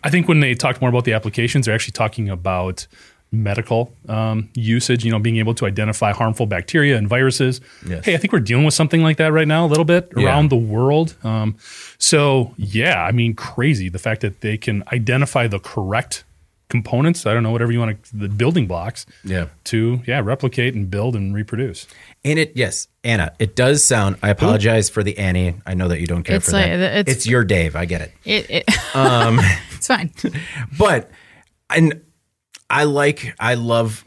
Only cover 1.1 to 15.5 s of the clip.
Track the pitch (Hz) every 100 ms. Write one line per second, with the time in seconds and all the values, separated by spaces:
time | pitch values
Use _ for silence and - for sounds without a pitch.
1.1 | 110 110 101 120 143 113 110 - - 110
2.1 | - 104 92 90 92 92 90 - _ -
3.1 | _ _ 113 104 101 107 117 120 - -
4.1 | 110 110 110 107 - 110 117 - 123 117
5.1 | 110 110 113 110 117 104 98 107 107 107
6.1 | 104 113 107 110 95 90 165 143 123 104
7.1 | 123 131 127 131 127 - - - 87 -
8.1 | 247 196 196 101 120 151 147 160 165 160
9.1 | 151 160 156 156 156 170 151 160 175 175
10.1 | 120 135 139 151 131 113 107 131 147 160
11.1 | - 110 110 107 107 - - - - -
12.1 | 156 143 135 117 - 104 107 143 117 85
13.1 | 120 117 110 - - 131 131 95 90 -
14.1 | 110 107 - 107 107 - 101 - 123 110
15.1 | 123 139 135 117